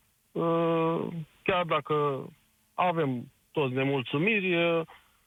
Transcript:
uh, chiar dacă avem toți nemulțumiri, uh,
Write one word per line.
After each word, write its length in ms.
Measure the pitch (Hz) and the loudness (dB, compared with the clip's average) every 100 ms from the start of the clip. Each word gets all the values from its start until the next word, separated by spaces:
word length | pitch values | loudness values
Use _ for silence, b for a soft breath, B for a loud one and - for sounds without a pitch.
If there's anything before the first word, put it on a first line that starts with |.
| _ _ _ | _ _ _
uh, 760 | 170 165 165 165 165 165 165 - 170 156 _ | -4 0 2 2 2 0 0 -4 -6 -10 _
chiar 240 | - 185 175 | -2 0 2
dacă 600 | 156 - 151 147 135 - - _ _ _ | -2 0 0 0 -2 -8 -16 _ _ _
avem 580 | - 180 165 143 127 - _ _ | -2 0 2 0 -2 -8 _ _
toți 220 | - 135 | -2 -2
nemulțumiri, 840 | 127 135 139 120 143 190 214 185 170 | 0 0 0 -2 0 0 0 0 0
uh, 260 | 170 165 160 B B B | 2 0 -2 B B B